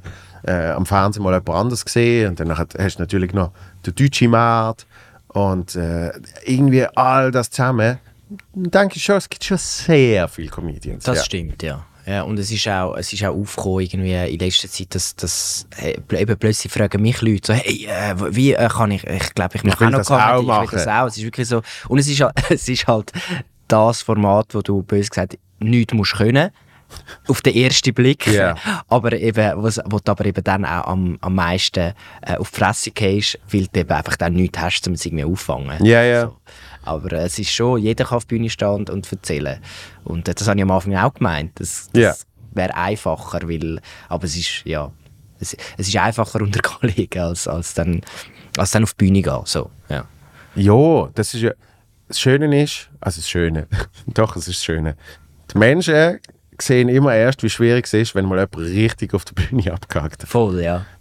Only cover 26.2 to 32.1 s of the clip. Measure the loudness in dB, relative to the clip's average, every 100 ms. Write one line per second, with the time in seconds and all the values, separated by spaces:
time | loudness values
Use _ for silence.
26.2 | 2 4 2 -4 _ _ _ -20 -20 -8
27.2 | -4 0 2 4 4 2 2 4 4 2
28.2 | 2 2 2 0 -4 -6 0 0 2 0
29.2 | 0 2 0 0 -2 -2 -2 -2 -2 -2
30.2 | -2 -2 0 0 0 -4 -2 -2 -2 -2
31.2 | -2 0 0 0 -2 -2 -2 -4 -14